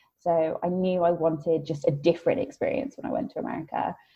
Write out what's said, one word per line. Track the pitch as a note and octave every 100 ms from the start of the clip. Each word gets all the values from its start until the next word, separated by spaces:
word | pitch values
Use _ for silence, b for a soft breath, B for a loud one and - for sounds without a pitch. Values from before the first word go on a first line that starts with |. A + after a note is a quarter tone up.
| b _
So | F3 E3 D#3+ -
I | F3+
knew | F3+ F#3 F3+
I | E3+
wanted | E3+ D#3+ D#3+ F3 D#3+ D3
just | D3+ -
a |
different | C#3+ D#3+ E3+ - -
experience | - - - - - -
when | -
I |
went | A#1 -
to | -
America. | - - - - - - b